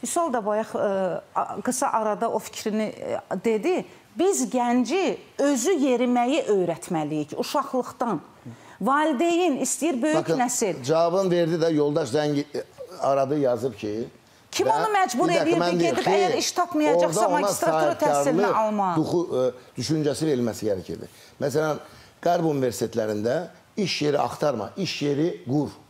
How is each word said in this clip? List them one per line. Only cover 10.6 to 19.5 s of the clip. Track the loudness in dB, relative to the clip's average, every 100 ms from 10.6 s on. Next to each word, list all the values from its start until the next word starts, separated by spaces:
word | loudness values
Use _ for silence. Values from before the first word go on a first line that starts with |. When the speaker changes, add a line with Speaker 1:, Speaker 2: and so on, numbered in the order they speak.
| -2 -2
Speaker 2:
cavabını | 0 2 4 2 2
verdi | 2 2 2
də | 2
yoldaş | 2 2 0 0
zəng, | 0 0 0
e, | -2 -8 -10 -16 -18 -4
aradı, | 0 2 2 2
yazıb | 2 0 -2 -6
ki, | -6 -6 -8 -12 -20 -20 -12
Speaker 1:
Kim | -2 2
Speaker 2:
və | 2
Speaker 1:
onu | 2
məcbur | 2 2 2 2
Speaker 2:
bir |
dəqiqə, | 2 2
Speaker 1:
edir, | 2
Speaker 2:
mən | 2 2
deyim | 2 2
Speaker 1:
gedib |
Speaker 2:
ki, | 2
Speaker 1:
əgər | 2 2 0
iş | -2
tapmayacaqsa, | -2 -2 2 2 4 2 2
Speaker 2:
orada | 2
ona | 2
Speaker 1:
magistratura | 2 0 0 2 2
təhsilini | 2 2 2
Speaker 2:
sahibkarlıq | 2 2 2 2
Speaker 1:
almalı? | 0 0 0 0
Speaker 2:
duxu-, | 0 0 0 0
e, | 0